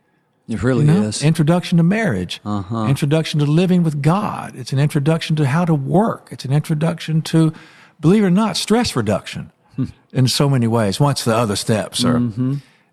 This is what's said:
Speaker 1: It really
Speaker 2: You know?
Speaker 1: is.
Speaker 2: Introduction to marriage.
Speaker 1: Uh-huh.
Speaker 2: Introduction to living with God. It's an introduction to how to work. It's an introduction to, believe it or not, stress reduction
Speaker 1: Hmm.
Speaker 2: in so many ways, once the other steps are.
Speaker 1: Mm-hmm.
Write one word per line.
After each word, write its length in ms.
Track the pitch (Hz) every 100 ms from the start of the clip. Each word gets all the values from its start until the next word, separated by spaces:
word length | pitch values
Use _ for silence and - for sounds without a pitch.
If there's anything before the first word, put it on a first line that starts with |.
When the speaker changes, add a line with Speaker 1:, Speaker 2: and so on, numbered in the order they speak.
| _ _ _ _ -
Speaker 1:
It 140 | 107
really 240 | 120 123 147
Speaker 2:
You 60 |
know? 80 | 180
Speaker 1:
is. 200 | 208 -
Speaker 2:
Introduction 540 | 143 160 151 175 - 170
to 60 |
marriage. 580 | 170 208 208 95 90 - 104
Speaker 1:
Uh-huh. 400 | 104 92 113 110
Speaker 2:
Introduction 540 | 139 147 160 156 151
to 60 | 147
living 360 | 156 185 180
with 200 | 160 147
God. 520 | 151 190 214 - - -
It's 180 | 123
an 60 | 135
introduction 560 | 147 147 143 165 - 156
to 100 | 139
how 180 | 165 175
to 80 |
work. 540 | 151 135 160 226 - -
It's 140 | - 127
an 60 |
introduction 680 | 147 - 156 165 170 - 156
to, 300 | - 160 160 160 - - - _
believe 240 | 151 220
it 40 | 196
or 40 |
not, 260 | 180 220 -
stress 380 | - 226 240 131
reduction 560 | 107 92 - - - _ _ -
Speaker 1:
Hmm. 100 | 127 - _
Speaker 2:
in 160 | - 127
so 200 | - 143
many 180 | 131 113
ways, 320 | 117 104 95
once 240 | 143 135
the 120 | 120 110
other 200 | 113 98
steps 480 | - 107 82 - -
are. 140 | 80
Speaker 1:
Mm-hmm. 360 | 120 107 127 139 - _ _